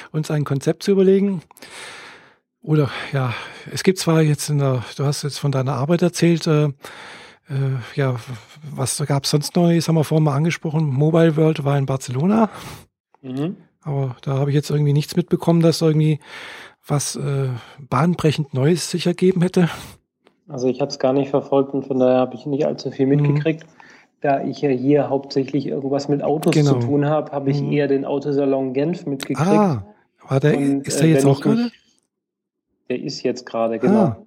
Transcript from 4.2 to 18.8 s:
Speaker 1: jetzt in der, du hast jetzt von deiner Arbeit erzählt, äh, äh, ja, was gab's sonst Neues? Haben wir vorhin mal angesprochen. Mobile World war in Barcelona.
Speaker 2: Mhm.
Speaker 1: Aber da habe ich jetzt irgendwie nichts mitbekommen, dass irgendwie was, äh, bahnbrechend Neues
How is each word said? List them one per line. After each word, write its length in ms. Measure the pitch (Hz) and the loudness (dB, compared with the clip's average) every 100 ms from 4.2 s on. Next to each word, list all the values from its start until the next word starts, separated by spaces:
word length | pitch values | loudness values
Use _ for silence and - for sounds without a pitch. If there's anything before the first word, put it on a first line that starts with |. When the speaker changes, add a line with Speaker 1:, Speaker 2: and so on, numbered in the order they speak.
Speaker 1:
jetzt 260 | 156 143 - | 2 0 -2
in 80 | 147 | 0
der, 260 | 135 127 - - | 0 -2 -4 -4
du 80 | |
hast 180 | 143 143 | -4 -4
jetzt 160 | 143 - | -6 -4
von 140 | 143 | -2
deiner 220 | 135 131 | -2 -2
Arbeit 280 | 123 143 170 | -2 0 2
erzählt, 440 | 175 - 170 160 175 | 0 2 2 2 2
äh, 180 | 151 147 | 2 2
äh, 40 | - - - - - - - - 139 135 131 110 | -2 -16 -18 -20 -20 -20 -20 -8 -4 -2 -4 -6
ja, 220 | 147 135 123 131 113 - 147 147 | -2 -2 -2 -8 -16 -18 -20 -12
was 340 | 139 127 - 147 | -6 -4 -4 -2
gab's 240 | 139 - | -2 2
sonst 240 | 147 - | 0 0
Neues? 320 | 175 170 170 165 | 2 4 4 2
Haben 60 | |
wir 100 | 160 | 2
vorhin 200 | 143 156 | 2 2
mal 100 | 156 | 2
angesprochen. 500 | 135 165 - 160 156 151 | 2 0 -2 -4 -2 0
Mobile 500 | 131 151 165 165 151 | 2 4 6 4 4
World 280 | 160 156 | 2 2
war 140 | 139 143 | 0 0
in 80 | 135 | 0
Barcelona. 640 | 135 - 127 185 220 214 - - - - _ _ _ | -4 -4 -2 2 2 0 -2 -16 -18 -20 _ _ _
Speaker 2:
Mhm. 340 | 131 131 143 - _ _ | -10 -6 -6 -8 _ _
Speaker 1:
Aber 340 | 151 139 135 - | -6 -4 -4 -6
da 160 | 143 135 | -4 -2
habe 120 | 143 | 0
ich 60 | 143 | 0
jetzt 140 | - | 0
irgendwie 220 | 147 147 | 0 2
nichts 220 | 143 - | 2 0
mitbekommen, 460 | 180 - 180 - 170 | -2 0 0 4 4
dass 180 | 165 156 | 4 4
irgendwie 380 | 160 156 156 147 - - - - - _ | 2 4 2 0 -6 -18 -16 -18 -20 _
was, 300 | - 147 - - | -4 -4 -4 -6
äh, 320 | 143 139 135 120 - - | -4 -2 -4 -6 -12 -16
bahnbrechend 720 | - - 175 165 156 156 143 | -4 0 0 2 0 0 -2
Neues 380 | 131 151 175 | 0 2 2